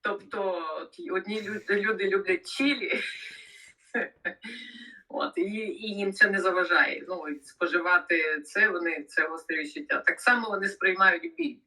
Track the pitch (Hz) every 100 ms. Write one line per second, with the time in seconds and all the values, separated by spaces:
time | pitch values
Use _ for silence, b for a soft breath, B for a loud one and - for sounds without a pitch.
0 | - 202 - 208 196 175 160 - - -
1 | - 185 202 214 196 214 - 202 196 -
2 | 196 190 190 180 - - 277 - 190 254
3 | B B B B B B B _ _ -
4 | - _ - - 220 233 - - - -
5 | _ 285 294 339 202 214 220 - 214 202
6 | 196 190 202 196 185 180 175 175 - -
7 | 170 180 160 147 - - 170 180 170 175
8 | - 165 156 151 147 196 - 175 170 156
9 | 147 - 160 160 - 160 - - - 214
10 | - - 240 240 226 190 196 - 190 185
11 | 190 170 165 - - -